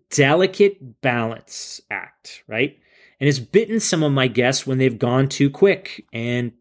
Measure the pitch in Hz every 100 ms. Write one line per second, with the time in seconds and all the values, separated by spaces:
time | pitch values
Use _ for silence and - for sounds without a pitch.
0 | _ - 139 160 185 185 202 202 127 110
1 | 131 120 113 113 _ - - - _ 98
2 | - _ - - - 110 143 - _ _
3 | _ _ 143 139 117 196 220 226 - 170
4 | 151 139 131 123 123 127 - 131 131 113
5 | 127 127 135 - 143 139 196 180 - -
6 | - 113 117 123 120 -